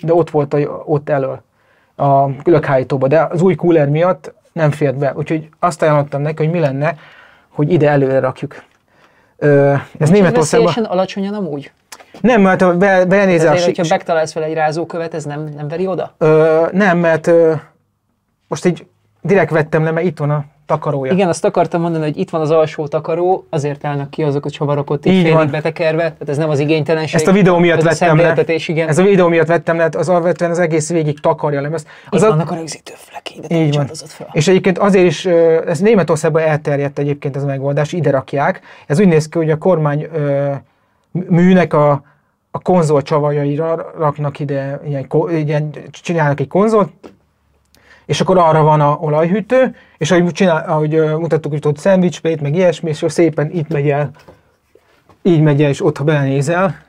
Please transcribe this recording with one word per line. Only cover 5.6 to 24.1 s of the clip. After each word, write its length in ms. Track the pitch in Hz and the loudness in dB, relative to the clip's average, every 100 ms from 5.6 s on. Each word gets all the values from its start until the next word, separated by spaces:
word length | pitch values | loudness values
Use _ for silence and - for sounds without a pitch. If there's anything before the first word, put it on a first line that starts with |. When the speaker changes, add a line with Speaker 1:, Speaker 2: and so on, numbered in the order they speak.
| 175 165 | -4 0
Speaker 1:
ajánlottam 380 | 160 151 143 143 | 0 2 0 -4
neki, 220 | 147 156 | -4 -2
hogy 80 | 156 | -2
mi 60 | 170 | 0
lenne, 380 | 151 135 151 160 - - - _ _ | -2 -2 -4 -6 -12 -20 -20 _ _
hogy 240 | - 151 | -4 0
ide 160 | 175 147 | 2 2
előre 300 | 147 135 135 | 2 2 0
rakjuk. 420 | 131 131 143 - - _ _ _ _ _ _ _ | -2 -4 -12 -14 -20 _ _ _ _ _ _ _
Ö, 360 | 147 143 139 | 2 4 4
ez 80 | 139 - - | 0 -4 -2
Speaker 2:
Nincs 120 | 151 | 2
Speaker 1:
Németországban 560 | 202 180 165 151 165 175 | 4 4 2 2 2 2
Speaker 2:
veszélyesen 180 | 160 | 0
alacsonyan 500 | 214 180 190 - 196 | -2 -2 -2 -4 -6
amúgy? 380 | 208 180 143 135 _ _ - _ - | -6 -6 -8 -12 _ _ -20 _ -2
Speaker 1:
Nem, 200 | 208 240 | 2 4
mert 220 | 190 185 | 4 4
ha 140 | 185 175 | 2 2
be-, 280 | 202 190 | 4 4
benézel 420 | 185 196 196 170 160 | 4 2 2 2 2
a 40 | |
Speaker 2:
Ezért, 40 | 151 175 | 2 0
Speaker 1:
si-, 60 | - | 0
Speaker 2:
hogyha 180 | 165 165 | -2 -2
megtalálsz 360 | - 165 156 | -2 -2 -2
vele 140 | 165 156 | -4 -6
egy 80 | |
rázókövet, 600 | 160 156 156 165 175 165 | -2 -2 -2 -6 -8 -8
ez 100 | 165 | -8
nem, 240 | 143 143 156 147 | -10 -10 -10 -10
nem 120 | 147 | -8
veri 180 | 165 190 | -6 -4
oda? 280 | 170 - - | -4 -8 -2
Speaker 1:
Ö, 440 | 160 156 160 160 165 | 2 4 4 2 0
nem, 260 | 185 202 170 | 0 2 2
mert, 280 | 170 160 160 | 2 0 2
ö, 260 | 170 165 156 - _ _ _ _ _ _ _ - | 4 4 0 -6 _ _ _ _ _ _ _ -12
most 160 | 151 | -4
így 220 | 185 160 - _ _ _ | -2 -2 -8 _ _ _
direkt 280 | 160 175 156 | -2 0 2
vettem 340 | 160 151 160 | 0 0 0
le, 60 | 160 | 0
mert 160 | 160 180 | -2 -2
itt 120 | 151 | -2
van 120 | 147 | -4
a 140 | 147 143 _ - | -4 -6 _ -6
takarója. 460 | 156 156 143 131 | -4 -4 -4 -2
Speaker 2:
Igen, 160 | 185 185 | 0 0
azt 160 | 160 | 0
akartam 360 | 208 - 165 175 | -2 0 0 -2
mondani, 240 | 170 160 | -2 -2
hogy 120 | 151 147 | -4 -4
itt 120 | 190 | -6
van 100 | 165 | -4
az 100 | 151 | 0
alsó 360 | 160 156 - 147 | 2 0 -2 -4
takaró, 600 | 160 156 165 180 185 - | -4 -4 -2 0 0 -4
azért 340 | 165 143 143 | -4 -4 -6
állnak 260 | 147 143 143 | -6 -6 -8